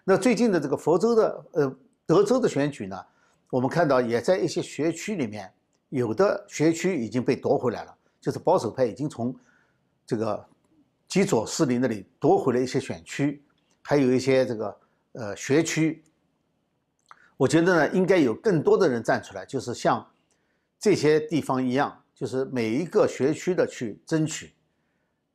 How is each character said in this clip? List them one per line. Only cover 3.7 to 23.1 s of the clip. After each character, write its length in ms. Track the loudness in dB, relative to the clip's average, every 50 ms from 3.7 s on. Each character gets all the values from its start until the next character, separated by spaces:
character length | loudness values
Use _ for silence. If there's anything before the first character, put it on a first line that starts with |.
| 2 2 2 4
到 120 | 4 2
也 200 | 2 2 0 0
在 180 | 2 2 0 2
一 80 | 0
些 160 | -2 -2 -4
学 300 | -6 -6 -4 -4 -2 -2
区 240 | -2 -4 -6 -8 -6
里 100 | -4 -4
面， 240 | -6 -6 -10 -14 -16 _ _ _ _ _ _ _ -8
有 240 | -4 -4 -2 -2
的 320 | 2 2 2 2 2 -2 -6
学 260 | -10 -4 0 2 2
区 300 | 2 2 0 -2 -2 -2
已 60 | -4 -4
经 160 | -4 -2 0
被 100 | 0 -2
夺 220 | 0 0 0 0
回 160 | 0 0 -2
来 120 | -4 -6 -10
了， 120 | -14 -18 _ _ _ _ _
就 100 | -8 -6
是 80 | -6 -4
保 200 | 0 0 0 2
守 120 | 0 -2
派 140 | -2 -2 -2
已 80 | -2
经 160 | -2 -4 -8 -8
从 260 | -6 -6 -6 -6 -6 -10 _ _ _ _ _ _ _ _ _ _ _ _ _
这 120 | -6 -4
个 280 | -2 -2 -2 -4 -6 -8 _ _ _ _ _ _ _ _ _ _ _ _ -4
极 160 | 0 0 2
左 220 | 2 2 0 0
势 180 | -2 -2 -2 0
力 140 | 0 0 0
那 100 | 0 0
里 180 | -2 -4 -8 _ _ 0
夺 180 | 2 4 4 4
回 140 | 2 2
了 80 | 0 0
一 60 | 0
些 120 | -2 -2 -4
选 240 | -4 -6 -10 -12 -12
区， 380 | -12 -6 -4 -2 -2 -4 -6 _ _ _ _ _ _ _ _
还 140 | -4 0 2
有 160 | 2 4 4
一 60 | 2 2
些 260 | 2 2 2 2 2
这 100 | 0 -2
个， 220 | -6 -6 -8 -10 _ _ _ _ _ _ _
呃， 240 | -14 -12 -10 -10 -10
学 260 | -8 -4 0 0 0
区。 400 | 0 0 0 0 0 0 -2 -6 _ _ _ _ _ _ _ _ _ _ _ _ _ _ _ _ _ _ _ _ _ _ -20 _ _ _ _
我 100 | 0 0
觉 140 | 2 4 4
得 260 | 4 4 4 4 2
呢， 20 | 2
应 160 | 2 0 2
该 100 | 4 4
有 180 | 4 4 2 0
更 280 | 0 0 0 0 2
多 160 | 2 4 4 4
的 100 | 4 2
人 140 | 0 0
站 200 | -2 -2 -2 -2
出 120 | -4 -8 -14
来， 100 | -14 -12
就 160 | -8 -8 -8
是 140 | -6 -8 -8
像 300 | -2 0 0 0 0 -4 _ _ _ _ _ _ _ _ _ _ _ _ _ _ -2
这 160 | 2 2 2
些 240 | 4 4 4 4 2
地 200 | 2 -2 -4 -4
方 220 | -2 -2 -2 -2
一 120 | -2 -2 0
样， 280 | -2 -2 -2 -6 -12 _ _ _
就 120 | -10 -8
是 200 | -6 -4 -4 -6
每 220 | -4 -4 -4 -2 -2
一 160 | -2 -2 -4
个 220 | 0 2 2 2
学 260 | 2